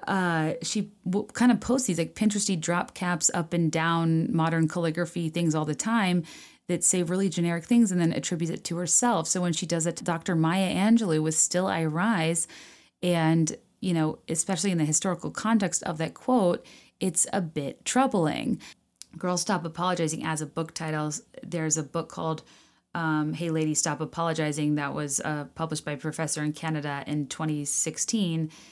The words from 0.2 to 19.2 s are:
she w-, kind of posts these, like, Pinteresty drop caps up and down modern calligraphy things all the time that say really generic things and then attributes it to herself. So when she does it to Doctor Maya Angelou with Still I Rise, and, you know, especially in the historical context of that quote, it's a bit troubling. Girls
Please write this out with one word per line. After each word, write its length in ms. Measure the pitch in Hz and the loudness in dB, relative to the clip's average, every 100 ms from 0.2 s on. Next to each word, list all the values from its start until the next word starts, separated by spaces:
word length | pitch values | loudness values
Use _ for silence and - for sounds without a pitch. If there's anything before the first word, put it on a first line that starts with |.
| 180 165 156 - | 2 2 0 -2
she 300 | - 214 202 - | -4 -4 -4 -6
w-, 220 | 180 196 - | -2 -2 -2
kind 200 | - 247 | 2 4
of 80 | 220 | 4
posts 260 | - 262 254 | 2 0 0
these, 120 | 170 | 0
like, 160 | 165 | -2
Pinteresty 440 | - 214 208 - 175 | 2 2 2 0 -2
drop 340 | 170 175 - | 0 -2 -2
caps 360 | - 180 165 - | -4 -2 0 0
up 180 | - 165 | 0 0
and 180 | 170 160 | 2 2
down 640 | 160 165 165 165 160 160 | 2 2 2 4 2 2
modern 340 | 160 160 165 160 | 2 2 4 2
calligraphy 600 | 175 165 165 165 175 160 | 2 -2 -2 -4 -2 -2
things 260 | 170 165 | 0 2
all 100 | 151 | 2
the 100 | 151 | 0
time 500 | 147 220 233 185 180 - - - - - | -2 0 2 2 2 0 -10 -20 -14 -4
that 140 | 175 | 0
say 200 | - 185 | 2 2
really 260 | 165 185 196 | 2 0 0
generic 360 | 175 170 170 | 0 0 0
things 280 | - 240 208 | 4 4 6
and 80 | 180 | 4
then 120 | 165 | 2
attributes 400 | - - 165 165 | 0 -2 -2 -4
it 120 | 160 | -4
to 120 | - 170 | -6 -4
herself. 520 | 180 - 240 185 160 | 0 2 4 2 0
So 120 | 185 | 0
when 120 | 180 | 0
she 140 | 160 165 | 0 -2
does 200 | 170 170 | 0 -2
it 100 | 165 | -4
to 80 | |
Doctor 300 | - 165 190 | -2 -2 0
Maya 400 | 165 160 190 185 | 2 4 2 2
Angelou 480 | 180 208 233 202 160 | 2 4 4 4 2
with 140 | 156 156 | 2 0
Still 300 | - 180 190 | 2 2 0
I 180 | 170 | 0
Rise, 640 | 160 160 214 190 160 170 - - - - _ - | 0 0 2 2 2 0 -4 -10 -20 -20 _ -4
and, 540 | 180 170 160 165 160 - _ - | 0 2 4 4 2 -2 _ -6
you 140 | 185 | -2
know, 240 | 165 156 - - | 2 0 -2 -4
especially 440 | 165 - 170 196 | -4 -2 0 0
in 60 | 170 | 2
the 60 | |
historical 460 | 156 151 190 170 - | 2 2 0 -4 -6
context 520 | - 220 226 180 - | -4 2 2 2 -2
of 140 | - 160 | -4 -4
that 160 | 165 | -6
quote, 500 | - - 254 175 - - - - - | -6 0 4 4 2 -6 -20 -18 -4
it's 280 | 185 - - | -2 0 0
a 80 | - | -2
bit 440 | 160 147 139 - | -2 -4 -6 -8
troubling. 760 | - 254 269 196 151 62 - - - - _ - - | -2 2 2 2 2 0 -4 -4 -8 -20 _ -20 -20
Girls 240 | 156 | -6